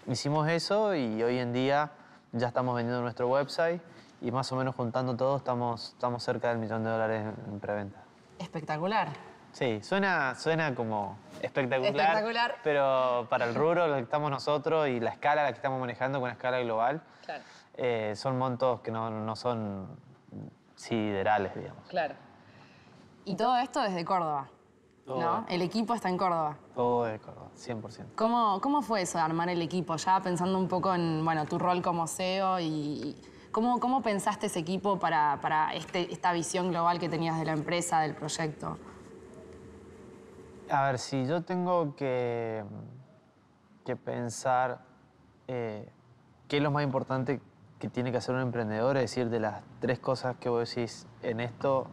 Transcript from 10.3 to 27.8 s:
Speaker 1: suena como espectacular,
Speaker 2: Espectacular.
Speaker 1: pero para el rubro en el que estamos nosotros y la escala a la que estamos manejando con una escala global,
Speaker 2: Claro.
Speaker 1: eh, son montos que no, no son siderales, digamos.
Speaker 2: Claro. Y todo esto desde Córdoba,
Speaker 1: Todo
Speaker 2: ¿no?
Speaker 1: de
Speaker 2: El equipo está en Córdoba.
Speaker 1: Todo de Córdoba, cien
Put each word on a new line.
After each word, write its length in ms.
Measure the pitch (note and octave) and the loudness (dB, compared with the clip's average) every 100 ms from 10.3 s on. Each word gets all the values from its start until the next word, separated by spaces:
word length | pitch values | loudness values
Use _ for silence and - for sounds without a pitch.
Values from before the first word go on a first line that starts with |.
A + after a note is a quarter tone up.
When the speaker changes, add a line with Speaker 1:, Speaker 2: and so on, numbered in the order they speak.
| B2 | 0
Speaker 1:
suena 400 | D#3+ D#3+ D#3 A#2+ | 0 2 2 0
como 400 | A2+ G#2+ G2 G2 - - | -2 -2 -2 -8 -16 -8
espectacular, 500 | - C#3+ B2+ C3 B2+ C#3+ | -4 0 2 2 2 4
Speaker 2:
Espectacular. 600 | D#3 G#3+ A3 A3+ A#3 - | 4 4 2 0 0 0
Speaker 1:
pero 640 | D#3 C#3+ C3+ C3 B2+ B2 A2+ | 2 4 4 4 4 2 0
para 180 | B2+ A#2+ | 0 2
el 80 | A#2 | 2
rubro 280 | D#3 E3+ E3 | 4 4 4
en 40 | |
el 60 | C#3 | 2
que 60 | |
estamos 260 | A#2 D3+ D3 | 0 0 0
nosotros 560 | C3+ D3 D3 D3+ D#3+ C#3+ | -2 0 0 2 2 4
y 120 | A#2+ | 2
la 100 | A2+ | 0
escala 300 | - C#3+ D3+ | 0 2 4
a 40 | C#3+ | 2
la 40 | |
que 60 | - | 0
estamos 240 | C#3 C3 | -2 -2
manejando 400 | B2 A#2 B2+ C#3 | -4 -2 -2 0
con 60 | B2 | -2
una 80 | |
escala 260 | A#2 B2+ B2+ | -2 0 0
global, 420 | A#2+ A2 A#2 D#3 - - | 2 2 2 0 -6 -16
Speaker 2:
Claro. 180 | - D3 - - - | -12 -12 -12 -20 -16
Speaker 1:
eh, 380 | - B2 A#2 G#2+ | -4 0 0 0
son 240 | G2+ C3+ B2+ | -2 -2 0
montos 400 | B2+ A#2+ C3 A#2 | 0 2 2 2
que 100 | - | -2
no, 180 | A2+ A2+ | -4 -4
no 240 | A2 A2 | -4 -4
son 540 | A2 B2 A#2 G#2+ G2 F#2 - - - - G#2 G#2 - _ - | -2 -2 -2 -2 -4 -8 -14 -20 -20 -18 -14 -14 -18 _ -18
siderales, 760 | - A#2 G#2+ G2 G2 G#2+ F#2+ - | -4 -2 0 0 2 2 0 -4
digamos. 260 | F#2 - - | -10 -14 -6
Speaker 2:
Claro. 260 | F3+ D3+ - - - - - - - - - - - | -4 -4 -6 -18 -20 -20 -20 -20 -20 -20 -20 -20 -14
Y 100 | - | -8
todo 220 | F3+ A#3 B3 | 0 4 4
esto 260 | - D4 | 2 0
desde 220 | A3 F#3 | 0 0
Córdoba, 420 | F3+ F#3 D#3+ C#3+ C3+ - _ _ _ _ | 0 2 2 -2 -4 -14 _ _ _ _
Speaker 1:
Todo 160 | - C3 | -6 -2
Speaker 2:
¿no? 220 | E3 G3+ | 0 0
Speaker 1:
de 120 | - F3 | 0 0
Speaker 2:
El 60 | |
equipo 320 | F3+ A3 A3 | 0 0 0
está 140 | A#3 F#3 | 0 0
en 80 | F3+ | 2
Córdoba. 400 | F#3+ E3 D3+ D3 - - | 2 2 0 -4 -8 0
Speaker 1:
Todo 300 | A#2+ A#2+ A#2 | 2 4 2
de 120 | A2 | -2
Córdoba, 300 | - - - - | -10 -16 -18 -12
cien 240 | - A2+ | -8 -8